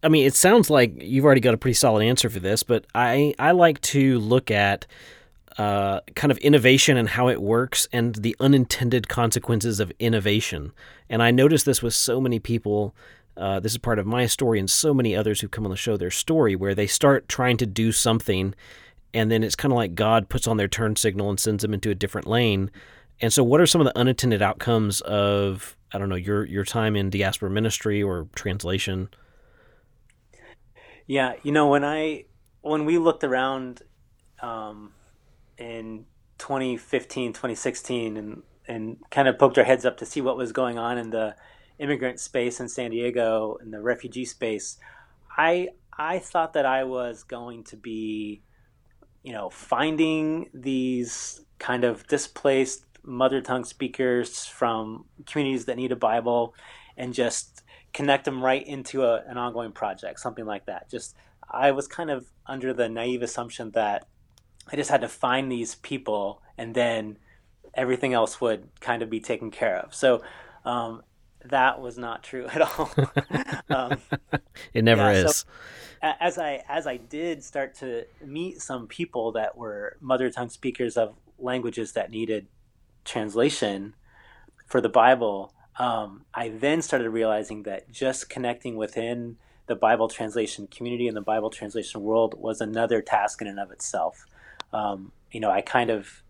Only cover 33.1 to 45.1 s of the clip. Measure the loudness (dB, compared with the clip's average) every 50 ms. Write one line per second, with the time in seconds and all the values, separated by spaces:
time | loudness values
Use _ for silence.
33.1 | 2 2 0 0 0 0 0 0 -2 -4 -8 -10 -14 -16 -20 _ _ _ _ _
34.1 | _ _ _ _ _ _ -12 -10 -10 -10 -10 -12 -14 -16 -20 -20 _ _ _ _
35.1 | _ _ _ _ _ _ _ _ _ _ -16 -14 -14 -14 -14 -14 -14 -16 -18 _
36.1 | _ _ _ _ _ _ -10 -6 -6 -4 -4 -4 -4 -6 -8 -4 -4 -4 -4 -4
37.1 | -8 -6 -6 -6 -6 -6 -6 -8 -6 -4 -4 -6 -6 -6 -8 -6 -4 -4 -4 -4
38.1 | -6 -8 -10 -12 -14 -16 -18 _ _ _ _ -10 -10 -8 -8 -8 -10 -12 -16 _
39.1 | 0 2 4 4 6 6 6 6 8 6 6 6 4 2 2 -4 -4 -4 -12 -10
40.1 | -8 -4 -4 -4 -2 -4 -6 -6 -2 -2 -2 -2 -2 -4 -4 -4 -4 -4 -6 -4
41.1 | -4 -4 -4 -4 -6 _ -20 -20 -20 _ _ _ _ _ -4 -4 -4 -2 -2 -4
42.1 | -4 -6 -14 -6 _ -2 -2 -2 -4 -6 -10 -10 -8 -8 -8 -6 -4 -4 -4 -2
43.1 | -2 0 0 0 0 0 -2 -4 -8 -10 -12 -16 -14 -8 -4 -4 -4 -4 -4 -12
44.1 | -10 -10 -10 -10 -10 _ -6 -4 -4 -6 -8 -10 -16 _ -20 -20 -20 -20 -20 _